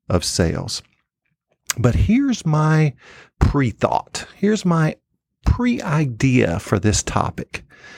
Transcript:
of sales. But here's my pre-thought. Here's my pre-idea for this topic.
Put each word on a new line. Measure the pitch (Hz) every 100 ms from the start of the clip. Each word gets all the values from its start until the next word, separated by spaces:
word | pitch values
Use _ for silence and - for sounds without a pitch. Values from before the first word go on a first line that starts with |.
| -
of | -
sales. | - - 165 85 90 - - _ _ _ _ _ _ _ - -
But | -
here's | - - 240 277 226
my | 160 151 156 156 151 - - - - _
pre-thought. | - 143 127 - - - - - -
Here's | - 202 214
my | 180 165 156 - _ _ _ _ -
pre-idea | - 240 240 180 151 143 110 135 123 104 82
for | - 101
this | 104 101
topic. | - 101 - - - - - - -